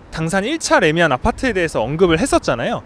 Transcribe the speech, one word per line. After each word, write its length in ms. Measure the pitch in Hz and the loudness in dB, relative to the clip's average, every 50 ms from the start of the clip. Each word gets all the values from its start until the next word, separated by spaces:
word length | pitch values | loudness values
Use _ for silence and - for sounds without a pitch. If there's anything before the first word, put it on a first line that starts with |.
| - - | -20 -14
당산 340 | - 160 160 165 185 196 196 | -10 -6 -4 -2 -2 -2 -2
일 140 | 247 330 320 | -2 -6 -6
차 220 | - - 320 285 | -2 2 2 4
레미안 320 | 190 156 156 170 170 156 | 4 4 2 2 2 2
아파트에 400 | 131 127 - 214 240 - - 254 208 | 0 0 -2 -2 -2 -2 -2 -2 -2
대해서 260 | 185 170 156 - 135 | -2 -2 -2 -2 -4
언급을 360 | 107 123 151 160 190 175 165 160 | -4 -2 0 2 2 4 4 2
했었잖아요. 640 | 247 277 349 320 - 170 131 117 131 208 240 127 - | 2 2 0 0 2 0 -2 -2 -2 -4 -4 -6 -10